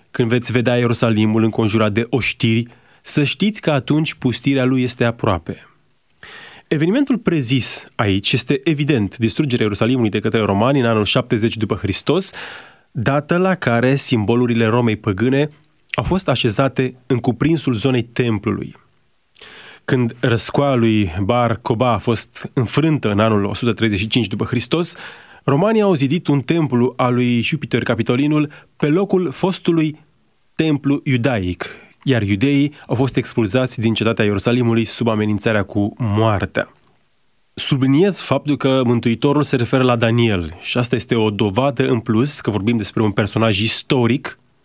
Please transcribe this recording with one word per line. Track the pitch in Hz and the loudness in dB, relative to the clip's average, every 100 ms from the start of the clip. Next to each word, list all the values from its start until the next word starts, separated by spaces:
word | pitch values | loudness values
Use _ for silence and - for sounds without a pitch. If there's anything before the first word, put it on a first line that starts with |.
| _ | _
„Când | - 117 | -2 0
veți | 120 120 | 0 0
vedea | 120 117 123 | 0 0 2
Ierusalimul | 120 120 117 107 107 110 | 2 2 2 2 2 2
înconjurat | 110 110 110 110 107 | 0 0 0 2 0
de | 107 117 | 0 -2
oștiri, | 120 - - 117 113 117 - _ _ | -2 -4 -2 0 0 -2 -12 _ _
să | - - | -4 -2
știți | 143 - 208 214 | -2 0 -2 -2
că | - | -2
atunci | 143 - 151 160 | -2 0 0 0
pustirea | - 127 113 143 135 127 | -2 -2 -2 0 0 2
lui | 131 | 0
este | 123 - | -2 0
aproape.” | 120 120 113 87 - - - _ _ _ _ _ - - - - - | -2 0 -2 -2 -4 -14 -16 _ _ _ _ _ -20 -20 -20 -12 -4
Evenimentul | 156 165 254 285 240 | 0 2 2 2 0
prezis | - 160 117 131 - - - - | 0 0 0 0 0 -2 -6 -2
aici | 104 98 - | 0 0 0
este | - - 143 | -2 0 -2
evident | 170 147 147 131 98 - | 0 -2 0 0 0 0
distrugerea | 113 - 151 120 | -2 0 -2 0
Ierusalimului | 107 101 117 131 110 | 0 0 0 2 0
de | 104 | 0
către | 107 117 | -2 0
romani | 101 98 123 143 | 2 2 2 2
în | 117 | 2
anul | 110 | 2
șaptezeci | 101 131 - 113 113 110 | 2 0 0 0 0 -2
după | 104 104 | -4 -4
Hristos, | 101 - - 165 190 - - - - _ _ | -2 -2 0 0 0 -4 -12 -18 -20 _ _
dată | 139 110 147 147 170 | -4 0 0 0 0
la | 190 180 | 2 0
care | 123 117 123 135 | 0 2 2 2
simbolurile | - 120 101 117 120 117 113 | 0 0 2 2 2 2 2
Romei | 120 120 104 | 2 2 0
păgâne | 110 95 123 135 151 - _ _ _ | -2 -2 0 0 -2 -6 _ _ _
au | - | -6
fost | - 185 - | -2 -2 -2
așezate | 123 120 104 135 135 131 - - | 0 0 0 -2 0 -4 -4 -4
în | 123 | -2
cuprinsul | 123 117 147 160 - | 0 0 0 0 0
zonei | 110 135 123 | -2 0 0
templului. | 117 - 120 104 107 98 - - _ _ _ _ _ - - - - - | -2 -4 -2 -2 -2 -4 -6 -16 _ _ _ _ _ -20 -20 -20 -20 -12
Când | - 131 117 - | -2 0 0 0
răscoala | 135 113 - - 143 127 | 0 0 0 0 2 2
lui | 117 107 95 87 | 2 2 0 -2
Bar | 98 120 117 113 | -2 0 0 -2
Koba | - 113 127 | -2 0 0
a | 107 | 0
fost | - 113 - - - | 0 -2 -4 -12 -8
înfrântă | - 110 - 160 143 110 | -4 -2 0 0 0 0
în | 101 | 2
anul | 110 104 | 2 2
o | 101 | 0
sută | - 117 | -2 -2
treizeci | 104 113 98 | 0 0 0
și | 110 | 0
cinci | 127 101 | 0 -2
după | 104 104 | -4 -4
Hristos, | 120 - 165 170 - - - - - | -4 -2 -2 -2 -4 -10 -20 -20 -10
romanii | - 139 208 220 | -2 0 2 2
au | 202 | 2
zidit | 160 135 170 - | 2 0 -2 0
un | 143 | -2
templu | 123 170 143 120 127 - | 0 -2 0 0 0 0
al | 127 | 0
lui | 123 123 120 | 0 0 0
Jupiter | 110 156 - 120 | -2 -4 -2 -2
Capitolinul | 117 117 117 123 147 151 147 - - - | -2 -2 0 0 0 0 -2 -8 -20 -4
pe | 147 | 0
locul | 165 196 185 170 | 0 2 0 -2
fostului | - 190 180 - 165 156 - _ _ _ _ _ - | -2 -2 -2 0 0 0 -4 _ _ _ _ _ -4
templu | 160 147 139 143 | 0 0 0 -2
iudaic, | 147 127 135 113 90 87 - - - _ - | 0 0 0 0 -2 -6 -8 -14 -20 _ -2
iar | 120 | 0
iudeii | 101 101 135 143 147 - - | 0 0 2 2 0 -4 -6
au | 120 | -2
fost | 131 - | 0 -2
expulzați | 117 - 107 127 127 - | -2 -2 0 0 -2 -2
din | 110 | -2
cetatea | 104 110 117 104 | 0 0 0 0
Ierusalimului | 101 120 123 117 113 110 | 0 0 0 2 0 0
sub | - 117 | -2 0
amenințarea | 107 104 101 117 107 | 0 0 0 0 -2
cu | 92 104 101 - | -2 -2 -2 -2
moartea. | 117 104 113 98 - - - _ _ _ _ _ _ _ _ | -2 2 2 0 -2 -4 -6 _ _ _ _ _ _ _ _
Subliniez | - - 139 131 139 196 - | -4 0 2 2 4 2 0
faptul | - 135 147 135 | -2 -2 -2 0
că | 135 131 120 | 2 2 2
Mântuitorul | 120 120 113 143 143 | 2 0 0 2 2
se | 139 131 | 2 0
referă | 117 131 | 0 2
la | 127 120 | 2 2
Daniel | 117 120 117 92 80 85 | 2 2 2 0 -4 -10
și | - 123 | -6 -4
asta | 120 120 | -2 -4
este | - 117 | -2 0
o | 110 | 0
dovadă | 101 104 101 139 127 131 | 0 -2 0 -2 0 0
în | 120 | 0
plus | - 110 143 - | 0 0 0 -2
că | - | -2
vorbim | 104 104 117 | -2 0 -2
despre | 101 113 | -2 -2
un | 107 | -2
personaj | 101 104 - 113 95 | 0 -2 0 0 0
istoric, | 110 - - 135 117 131 - - _ _ | 0 0 0 0 2 0 -4 -16 _ _